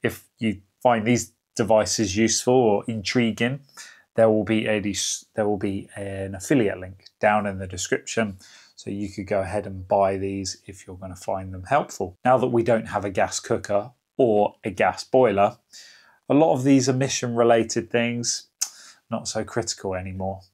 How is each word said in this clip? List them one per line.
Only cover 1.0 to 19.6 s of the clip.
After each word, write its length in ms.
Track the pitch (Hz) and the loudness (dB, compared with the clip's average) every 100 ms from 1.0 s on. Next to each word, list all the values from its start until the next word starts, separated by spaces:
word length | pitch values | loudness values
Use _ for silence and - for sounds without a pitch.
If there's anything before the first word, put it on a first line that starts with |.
| 107 | 2
these 260 | 123 - _ _ - | 0 0 _ _ -4
devices 600 | 104 110 104 - 107 95 | 2 4 4 0 -2 2
useful 380 | 110 - - | 2 2 2
or 300 | 127 117 101 - | 4 4 2 -2
intriguing, 760 | 113 95 127 117 104 117 143 _ - - - _ - | -6 -2 0 0 0 -2 -4 _ -20 -20 -20 _ 2
there 140 | 113 | 4
will 140 | 110 | 4
be 240 | 101 110 110 | 2 0 0
a, 120 | 107 101 92 - - - | -2 -2 -4 -4 -6 -8
there 140 | - 104 | -4 -2
will 100 | 104 | 0
be 320 | 104 98 - - | -2 -6 -10 -12
an 400 | 101 98 98 98 | -10 -8 -8 -10
affiliate 440 | - 147 104 95 | 0 2 2 -2
link 260 | 92 92 - _ | -12 -16 -20 _
down 280 | 107 104 104 | 2 2 0
in 100 | 95 | -6
the 100 | 95 | -8
description, 680 | 92 - 127 - - 110 95 - - _ _ | -8 -4 -4 -4 -4 -4 -6 -20 -20 _ _
so 160 | - | -10
you 180 | 101 101 | -8 -8
could 160 | 98 95 | -8 -2
go 160 | 101 | -2
ahead 240 | 92 104 92 | -2 -4 -6
and 220 | 95 92 | -12 -2
buy 300 | 101 98 98 | 2 2 0
these 440 | 98 98 95 - - | -4 -6 -8 -10 -16
if 180 | 95 - | -20 -18
you're 120 | 92 | -16
gonna 180 | 95 90 | -14 -12
find 380 | - 95 95 | -8 -6 -8
them 100 | 92 | -12
helpful. 540 | 92 139 185 - 92 - 123 | -2 -2 -2 -8 -8 -2 2
Now 120 | 113 | 4
that 100 | 123 | 4
we 140 | 120 | 2
don't 260 | 113 113 110 | 2 0 0
have 180 | 107 101 | -4 -2
a 40 | |
gas 300 | 98 95 - | -2 -2 -2
cooker 520 | - 113 95 101 110 _ _ - | -4 -4 0 -2 -2 _ _ 0
or 380 | 127 104 104 - | 2 4 2 -2
a 80 | 117 | -10
gas 320 | 92 101 90 | 0 0 0
boiler, 540 | - 131 123 98 101 - _ - - - _ _ _ | 0 4 4 6 2 0 _ -20 -20 -20 _ _ _
A 40 | |
lot 200 | 135 160 | 4 4
of 120 | 147 131 | 4 4
these 240 | 139 127 | 4 4
emission 460 | 131 131 - 123 117 | 0 -2 -2 -4 2
related 540 | 117 117 113 117 113 | 4 6 4 -4 -2
things, 580 | 120 117 120 113 - - _ - - - - _ | -2 -2 -4 -4 -6 -10 _ -10 -10 -20 -20 _
not 200 | 110 117 | -8 -6
so 160 | 110 107 | -6 -4
critical 500 | - | -4